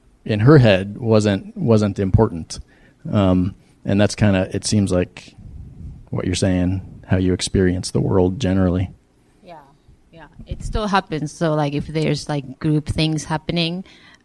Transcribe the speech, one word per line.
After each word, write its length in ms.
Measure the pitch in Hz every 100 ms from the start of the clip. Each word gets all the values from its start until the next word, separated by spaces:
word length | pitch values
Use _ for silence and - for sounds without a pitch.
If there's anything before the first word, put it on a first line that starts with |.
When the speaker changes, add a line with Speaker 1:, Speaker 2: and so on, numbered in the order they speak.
| _ _
Speaker 1:
in 160 | - 104
her 180 | 117 156
head 380 | 117 92 98 104
wasn't, 580 | 117 110 104 98 - 208
wasn't 420 | 143 110 104 98
important. 600 | 95 92 110 85 78 - - _ _ _ 165
Um, 440 | 107 95 92 90 - _ _
and 140 | - 101
that's 140 | 104
kinda, 340 | - 104 95 -
it 100 | 98 -
seems 260 | 107 98
like, 420 | 90 90 - - - - - - - - - -
what 160 | - -
you're 80 |
saying, 480 | 90 95 90 90 95 - - -
how 100 | 92
you 160 | 92
experience 580 | 90 - - 92 90 -
the 80 | -
world 380 | 131 98 90 95
generally. 520 | 90 95 92 90 95 - _ _ _ _
Speaker 2:
Yeah, 180 | 185 160 139 151 _ - _
yeah. 140 | 165 151 - -
It 160 | 180
still 240 | - 226 214
happens. 460 | 196 - 156 147
So, 220 | - 165
like, 180 | 156 147
if 140 | 143 139
there's, 420 | 156 151 147 -
like, 300 | 147 131 -
group 260 | 160 151 147
things 380 | - 156 156
happening, 600 | - 156 - 170 165 180 - - - _